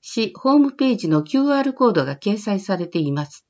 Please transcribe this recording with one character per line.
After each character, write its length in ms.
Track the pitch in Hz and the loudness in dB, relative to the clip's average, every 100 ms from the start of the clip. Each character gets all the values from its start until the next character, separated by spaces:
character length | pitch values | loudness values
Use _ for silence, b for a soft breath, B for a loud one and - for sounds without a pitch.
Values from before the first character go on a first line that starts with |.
| - | -8
市 240 | - 220 - | -4 -4 -2
ホ 180 | 262 | 2
ー 40 | 294 | 4
ム 140 | 277 | 2
ペ 200 | - 262 | 2 0
ー 40 | 240 | 0
ジ 120 | 165 | 0
の 160 | 156 | 0
キ 140 | 151 269 | 0 0
ュ 80 | 277 | 2
ー 80 | 277 | 0
ア 40 | |
ー 40 | |
ル 100 | 269 | -2
コ 140 | 262 247 | 0 2
ー 40 | |
ド 120 | 165 | 2
が 100 | 135 | -2
掲 240 | 139 214 208 | -4 -4 -4
載 220 | 220 190 | -2 -4
さ 160 | 196 185 | -4 -6
れ 100 | 170 | -4
て 140 | 170 | -2
い 100 | 147 | -2
ま 160 | 143 147 | -4 -6
す。 180 | - | -14